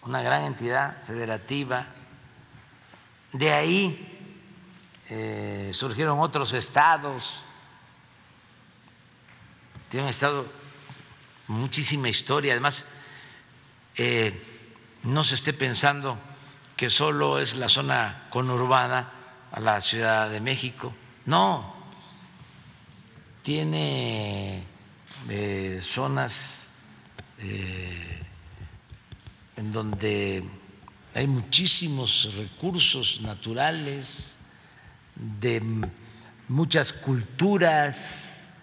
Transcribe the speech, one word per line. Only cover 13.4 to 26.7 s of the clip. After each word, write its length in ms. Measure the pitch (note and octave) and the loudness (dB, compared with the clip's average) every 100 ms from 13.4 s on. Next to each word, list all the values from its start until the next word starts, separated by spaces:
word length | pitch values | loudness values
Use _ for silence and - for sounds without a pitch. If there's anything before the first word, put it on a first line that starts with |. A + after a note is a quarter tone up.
| - - - - - - | -20 -20 -20 -20 -16 -2
eh, 460 | B2 A#2+ A2 F#2+ - - - - - - | 2 4 2 -2 -14 -20 -20 -20 -20 -8
no 200 | A#2 C#3+ | 0 2
se 120 | D3+ C3 | 2 2
esté 160 | - | 0
pensando 680 | C#3 C3 A#2 C#3+ C#3+ C#3 A#2 - - - - - - | -2 0 4 4 4 -2 -6 -8 -20 -20 -20 -12 -4
que 140 | B2+ | 2
solo 480 | - D3+ D3 C#3+ C#3 | 4 4 4 2 2
es 180 | C#3 A#2+ | 2 0
la 120 | A#2+ | 2
zona 580 | C#3 C#3 B2+ A2 - - | 2 2 2 0 -4 -6
conurbada 840 | B2 B2+ B2 B2+ C3 B2 B2+ B2 - - - - | -2 0 2 4 4 4 0 -2 -12 -20 -20 -14
a 80 | - | -2
la 200 | A2 G#2 | 2 2
Ciudad 480 | - A2+ A2+ A2 G#2+ | 2 0 4 4 2
de 120 | G#2+ | -2
México. 540 | A2+ C3+ B2+ A#2+ B2 A#2+ - - | -2 -2 -4 -8 -12 -12 -20 -14
No. 480 | - E3 G3 E3 F#2+ - - - - - - - - - - - - - - - - - | 0 4 4 2 -4 -14 -18 -20 -20 -20 -20 -20 -20 -20 -20 -20 -20 -20 -20 -20 -20 -12
Tiene, 1200 | - D3+ D#3 D#3 D3+ C3+ A#2+ A2+ G#2 G2+ G2 F#2+ F#2 - - - - - B2 | -4 -2 0 0 0 0 -2 -2 -2 -4 -4 -6 -10 -18 -20 -20 -20 -16 -8
eh, 500 | G2+ G#2 G2 F#2+ F#2 | -4 -2 -2 -4 -4
zonas, 880 | F2 - C3+ C#3 B2+ - - - - | 0 0 2 0 0 2 0 -2 -10